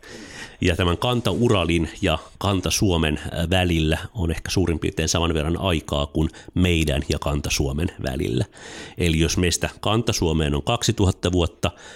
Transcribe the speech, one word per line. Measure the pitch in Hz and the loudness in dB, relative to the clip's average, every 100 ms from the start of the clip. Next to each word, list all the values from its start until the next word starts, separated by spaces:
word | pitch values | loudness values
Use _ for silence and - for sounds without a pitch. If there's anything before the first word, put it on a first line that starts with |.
| - - - - - - | -20 -18 -18 -16 -16 -2
Ja | 87 85 | 0 2
tämän | 90 85 | 2 2
kantauralin | 123 123 110 85 120 101 85 85 80 - | 0 0 0 2 2 2 2 2 0 -2
ja | 90 78 - - | 0 0 -4 -6
kantasuomen, | 98 95 92 - 107 85 78 76 - | -2 0 0 0 2 2 2 0 -6
ö, | - 82 | -4 0
välillä | 92 90 82 78 80 - | 2 2 2 2 0 -4
on | - 82 | -4 -2
ehkä | 80 - | -2 -2
suurin | 101 87 78 | 0 0 0
piirtein | 82 80 80 | -2 -2 -2
saman | 85 82 | 0 0
verran | 78 76 85 | 0 0 0
aikaa | 95 82 - 71 71 | 0 0 0 -2 -2
kuin | 78 78 - - | 0 -2 -2 -6
meidän | 92 92 82 76 69 - | 2 4 4 2 0 -2
ja | 76 | -2
kantasuomen | 73 73 - - 71 71 85 - | -2 -2 -2 -2 -2 -2 -4 -4
välillä. | 67 65 - 64 - - - - - - | -6 -4 -2 -2 -2 -8 -18 -16 -14 -2
Eli | 85 80 | 2 4
jos | 80 - | 2 2
meistä | 90 - - - | 0 0 -4 -4
kantasuomeen | 107 110 117 104 87 78 73 71 | 0 0 0 0 0 2 0 0
on | |
kaksituhatta | - 120 - - 92 - 90 | 0 0 0 2 2 2 0
vuotta, | 90 82 - 78 - - | 2 0 0 -6 -6 -20